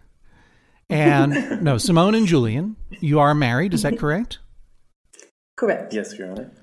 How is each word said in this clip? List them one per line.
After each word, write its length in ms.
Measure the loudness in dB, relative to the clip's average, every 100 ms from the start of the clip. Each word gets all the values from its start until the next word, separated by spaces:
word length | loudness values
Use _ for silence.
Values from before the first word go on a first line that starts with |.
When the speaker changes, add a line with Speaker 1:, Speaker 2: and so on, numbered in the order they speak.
| -20 _ -20 -20 _ _ _ _ -4
Speaker 1:
And, 760 | 2 4 4 2 0 -4 -2
no, 160 | 0 0
Simone 340 | 2 4 4
and 140 | 2 2
Julian. 480 | 2 2 -2 -4 -8 -14 -6
You 180 | 0 4
are 140 | 4
married, 400 | 4 2 0 0
is 80 | -2
that 120 | -2
Speaker 2:
Mm-hmm. 60 | -2
Speaker 1:
correct? 360 | -2 -2 -4 -10 -18 -20 -20 _ _ _ _ -20 -20 _ _ -4
Speaker 2:
Correct. 360 | -2 -2 -6 -8
Speaker 3:
Yes, 200 | -8 -12
Your 160 | -12
Honor. 200 | -12 -14 -18